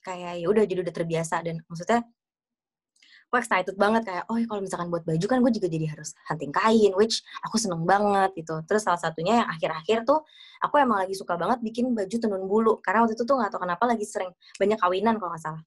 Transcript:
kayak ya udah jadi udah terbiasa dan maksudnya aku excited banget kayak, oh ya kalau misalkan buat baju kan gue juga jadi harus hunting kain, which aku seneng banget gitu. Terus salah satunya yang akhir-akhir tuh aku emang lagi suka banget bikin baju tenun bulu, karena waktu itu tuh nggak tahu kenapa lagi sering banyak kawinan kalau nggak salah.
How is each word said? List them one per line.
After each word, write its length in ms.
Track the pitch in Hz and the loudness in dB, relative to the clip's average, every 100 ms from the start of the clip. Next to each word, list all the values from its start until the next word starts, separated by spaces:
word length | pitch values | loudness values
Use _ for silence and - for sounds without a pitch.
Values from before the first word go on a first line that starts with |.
kayak 400 | - 180 175 175 | -10 -10 -8 -4
ya 40 | 170 | 0
udah 160 | 214 202 | 2 2
jadi 160 | 180 | 0
udah 120 | 175 165 | -4 -4
terbiasa 480 | 165 165 165 170 165 | -2 -2 -2 -4 -4
dan 160 | 165 - | -8 -12
maksudnya 320 | 165 175 233 233 _ _ _ _ _ _ _ _ _ _ - _ | -10 0 0 0 _ _ _ _ _ _ _ _ _ _ -20 _
aku 80 | 247 | -2
excited 400 | 233 190 185 190 | 0 -2 -2 2
banget 240 | 202 226 | 2 2
kayak, 240 | 220 180 - | 0 -8 -4
oh 80 | 233 | -4
ya 80 | |
kalau 160 | 226 208 | -2 -4
misalkan 320 | 190 175 175 | -4 -6 -4
buat 160 | 170 165 | -4 -2
baju 160 | 160 | -2
kan 160 | 208 254 | 2 4
gue 120 | 254 220 | 4 2
juga 80 | |
jadi 240 | 180 160 156 | -2 -2 -4
harus 240 | 151 156 - - | -6 -14 -16 -8
hunting 240 | 151 143 | -8 -4
kain, 400 | 170 214 226 202 190 | 0 4 6 4 4
which 240 | 226 - - - | 2 0 -8 -12
aku 160 | - 220 | -4 -2
seneng 240 | 196 165 165 | -2 -2 2
banget 400 | 196 208 196 190 190 | 4 4 2 2 -2
gitu. 240 | 160 160 160 | -8 -8 0
Terus 160 | 208 | 0
salah 160 | 202 175 | 2 0
satunya 400 | 165 160 170 233 | -2 -2 2 2
yang 80 | 208 | 2
akhir-akhir 560 | 165 160 160 160 226 | -2 -4 -4 -2 0
tuh 160 | 240 311 302 - - - | 2 0 0 -20 -20 -4
aku 160 | - 294 | 2 4
emang 240 | 254 202 | 4 2
lagi 160 | 190 190 | -2 -6
suka 240 | - 170 | -4 -2
banget 240 | 175 240 | 0 0
bikin 320 | 220 233 247 220 | -2 -2 0 0
baju 160 | 190 | -2
tenun 320 | 233 226 190 | -2 -2 -2
bulu, 400 | 190 214 226 - | 0 2 4 2
karena 240 | - 208 233 | 0 2 2
waktu 80 | 226 | 0
itu 80 | |
tuh 160 | 240 277 | 0 0
nggak 160 | 202 180 | 0 -4
tahu 80 | |
kenapa 240 | 180 175 247 | -6 0 0
lagi 160 | 220 | 0
sering 240 | 208 208 185 _ _ - | -2 -6 -8 _ _ -2
banyak 160 | 202 220 | 0 2
kawinan 400 | 180 185 220 220 | 2 2 2 0
kalau 160 | 180 | -2
nggak 120 | 170 160 | -4 -8
salah. 160 | 160 | -10